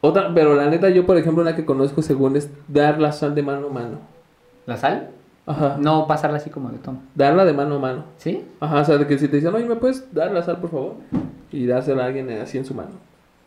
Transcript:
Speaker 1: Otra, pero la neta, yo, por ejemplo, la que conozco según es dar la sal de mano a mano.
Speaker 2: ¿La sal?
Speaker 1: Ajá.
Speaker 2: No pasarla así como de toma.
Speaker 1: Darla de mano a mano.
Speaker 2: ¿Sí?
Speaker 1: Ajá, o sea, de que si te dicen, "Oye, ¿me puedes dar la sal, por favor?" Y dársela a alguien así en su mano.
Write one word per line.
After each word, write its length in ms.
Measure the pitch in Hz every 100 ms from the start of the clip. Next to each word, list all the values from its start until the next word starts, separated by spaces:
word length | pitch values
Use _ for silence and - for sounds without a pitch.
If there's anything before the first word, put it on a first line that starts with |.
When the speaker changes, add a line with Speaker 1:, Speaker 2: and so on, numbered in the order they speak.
Speaker 1:
Otra, 300 | 151 180 190
pero 220 | 170 151
la 120 | 143 143
neta, 200 | 165 190
yo, 140 | 180 180
por 100 | 180
ejemplo, 260 | 160 160
la 140 | 165 160
que 80 |
conozco 380 | 160 135 139 143
según 340 | 151 135 135 139
es 120 | 147 - -
dar 320 | 143 147 151
la 100 | 151
sal 240 | 147 147
de 80 | 147
mano 240 | 143 143 143
a 40 |
mano. 260 | 131 117 - - - _ _ _ _ -
Speaker 2:
¿La 100 | 110
sal? 320 | 139 202 - - _ _
Speaker 1:
Ajá. 320 | - 143 143 143
Speaker 2:
No 260 | 147 160 151
pasarla 300 | 151 147 151
así 140 | 156
como 200 | 143 127
de 80 | 117
toma. 200 | - 127 - -
Speaker 1:
Darla 280 | 139 170
de 80 | 190
mano 220 | 143 143
a 40 | 143
mano. 240 | 131 127 - -
Speaker 2:
¿Sí? 260 | 160 208 - -
Speaker 1:
Ajá, 220 | 151 151
o 20 |
sea, 120 | 147 147
de 120 | 143
que 100 | 139
si 80 | 143
te 120 | 143
dicen, 140 | 160
"Oye, 120 | 214 233
¿me 80 | 226
puedes 380 | 254 262 -
dar 160 | 160 175
la 140 | 190
sal, 140 | 175 170
por 100 | 175
favor?" 240 | 160 147 226 - - - - -
Y 160 | 147 123
dársela 380 | 123 131 135
a 20 | 123
alguien 240 | 135 131 110
así 180 | 123 127
en 60 |
su 100 | 131
mano. 160 | 123 82 - _ _ _ _